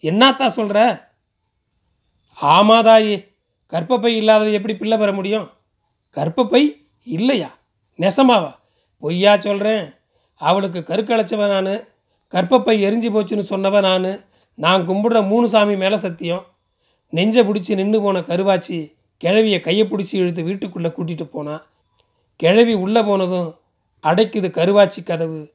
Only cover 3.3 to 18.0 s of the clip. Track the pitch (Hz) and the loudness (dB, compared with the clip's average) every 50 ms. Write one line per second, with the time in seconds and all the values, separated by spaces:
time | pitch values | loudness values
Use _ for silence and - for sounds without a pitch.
3.3 | _ _ _ _ _ _ _ _ - 170 165 - 254 233 202 233 233 220 214 220 | _ _ _ _ _ _ _ _ -8 -6 -2 -2 -2 0 0 0 0 0 4 4
4.3 | 220 214 214 214 208 202 190 196 214 185 214 214 220 220 214 202 196 196 185 202 | 4 4 4 2 -2 -2 -4 -6 -8 -6 -2 -2 0 0 0 0 -2 -4 -4 -4
5.3 | 208 220 180 - _ _ _ _ _ _ _ _ _ _ _ _ _ - 151 160 | -4 -6 -6 -8 _ _ _ _ _ _ _ _ _ _ _ _ _ -6 -6 -4
6.3 | 165 - 247 202 - 247 294 294 - _ _ _ _ _ _ 240 247 165 214 254 | -2 -2 -2 2 2 2 2 2 -2 _ _ _ _ _ _ -10 -6 -2 -2 0
7.3 | 277 214 151 131 - _ _ _ _ _ _ _ _ - 160 190 - 277 269 254 | 0 -2 -4 -8 -14 _ _ _ _ _ _ _ _ -2 -2 -2 2 4 4 4
8.3 | 240 208 165 143 - _ _ _ _ _ _ _ _ _ - 147 170 180 190 202 | 4 4 2 -2 -10 _ _ _ _ _ _ _ _ _ -8 -6 -4 2 4 4
9.3 | 208 202 180 202 202 202 202 214 220 214 175 147 _ _ _ _ _ _ _ _ | 4 4 2 -2 -4 -2 -2 -2 -2 -2 -4 -10 _ _ _ _ _ _ _ _
10.3 | _ _ 156 151 180 196 196 190 170 180 160 - 170 208 220 208 240 220 214 214 | _ _ 0 0 0 0 0 -4 -6 -8 -8 -6 -4 -4 -2 -2 0 -2 0 -2
11.3 | 220 214 208 202 202 196 190 190 196 220 - _ _ _ _ _ _ _ _ _ | -2 -2 0 0 0 -2 -2 -4 -6 -6 -8 _ _ _ _ _ _ _ _ _
12.3 | - 175 180 175 262 247 - 247 226 214 196 196 208 233 226 233 208 214 208 180 | -4 -4 0 2 0 2 2 2 0 2 0 0 -2 -2 -4 -2 -2 -2 -2 -2
13.3 | - 208 196 - 202 190 190 196 202 208 196 190 190 185 185 185 190 214 _ _ | -4 -6 -4 -4 -6 -2 -2 0 2 2 2 2 0 0 -2 -4 -6 -8 _ _
14.3 | _ _ _ _ _ - 151 165 185 196 175 165 190 202 208 233 226 226 202 190 | _ _ _ _ _ -4 0 2 2 2 0 -2 -2 -2 0 0 2 2 0 2
15.3 | 208 233 240 220 202 220 208 208 202 190 185 190 214 196 175 190 170 - 170 170 | 0 0 0 2 2 2 2 2 0 -2 -2 -2 -2 -2 -4 -6 -8 -8 -6 -6
16.3 | 170 185 - _ _ _ _ _ _ _ _ _ _ _ _ _ - 165 185 214 | -6 -6 -8 _ _ _ _ _ _ _ _ _ _ _ _ _ -4 -2 0 2
17.3 | 220 247 226 196 208 208 180 180 214 190 190 202 214 220 | 4 4 2 2 0 -4 -4 -4 -4 -2 -2 0 0 0